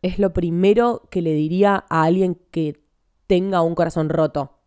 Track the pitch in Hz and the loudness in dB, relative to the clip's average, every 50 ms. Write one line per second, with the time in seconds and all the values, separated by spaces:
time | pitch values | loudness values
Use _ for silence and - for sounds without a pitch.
0 | - 185 180 - 196 190 170 - 175 170 165 170 185 196 202 220 233 240 233 - | -4 -6 -2 0 -2 0 0 -2 -4 -2 -2 2 2 4 4 4 2 0 -2 -4
1 | _ _ - 190 170 165 156 151 151 156 170 185 202 202 202 190 - _ - 165 | _ _ -6 -4 -2 -2 -2 -2 -2 -2 0 2 2 2 2 0 -2 _ -2 0
2 | 160 160 175 185 190 180 175 175 _ _ - 165 160 151 143 _ _ _ _ _ | 2 2 2 2 0 -2 -2 -6 _ _ -8 -6 -6 -6 -6 _ _ _ _ _
3 | _ _ _ _ _ _ 196 180 185 196 190 180 165 170 170 165 170 165 160 165 | _ _ _ _ _ _ 0 0 0 0 0 0 0 0 0 0 -2 -2 0 -2
4 | 156 156 156 160 160 151 - 147 139 139 _ _ _ | -2 -2 0 0 0 0 0 -4 -6 -6 _ _ _